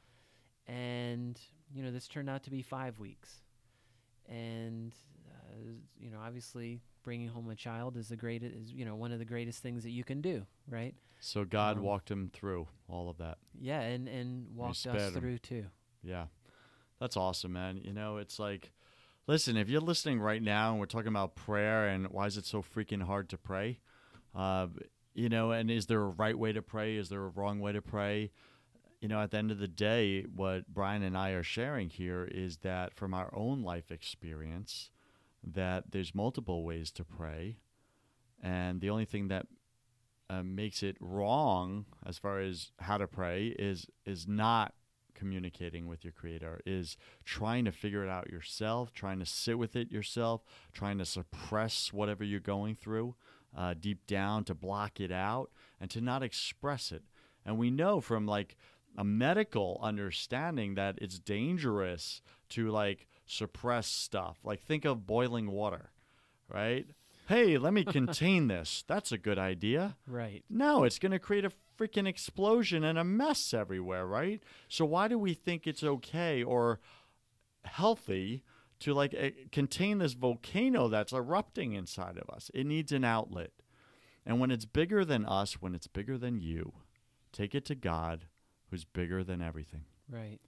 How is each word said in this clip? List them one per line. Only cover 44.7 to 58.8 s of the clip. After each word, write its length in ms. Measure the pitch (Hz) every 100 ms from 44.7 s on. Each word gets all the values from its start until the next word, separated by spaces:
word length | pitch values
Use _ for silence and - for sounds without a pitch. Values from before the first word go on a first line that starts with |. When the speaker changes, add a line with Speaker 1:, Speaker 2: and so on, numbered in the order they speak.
| - _ _ _
Speaker 2:
communicating 720 | - 98 92 90 - 87 85 85
with 160 | 80
your 80 | 85
creator, 480 | - 82 82 82 82 -
is 300 | 95 80 - - -
trying 400 | - - 110 123
to 60 | 113
figure 320 | - 104 101
it 60 | 95
out 180 | 92 -
yourself, 640 | 87 - - 107 117 120
trying 280 | - 98 95
to 40 |
sit 320 | 87 - 117 117
with 200 | 113 123
it 140 | 117
yourself, 500 | 104 104 120 117 113 - - -
trying 260 | - 101 98
to 60 |
suppress 880 | 87 92 - - - 107 113 - -
whatever 320 | 104 104 98
you're 160 | 104 101
going 340 | 101 101 107
through, 400 | 110 107 110 120 123 - - _ 73
uh, 160 | 90 82
deep 260 | 101 98 -
down, 360 | 98 98 107
to 100 | 104
block 460 | 78 95 101 104 -
it 120 | 92
out 380 | 90 101 123 - - - -
and 100 | 95
to 80 | 113
not 240 | 123 131
express 640 | 127 - - - 143 135 -
it. 140 | 80 - _ - _
And 120 | 101 110
we 140 | 120
know 300 | 135 185 190
from, 260 | - 110 104
like, 300 | 104 98 - - _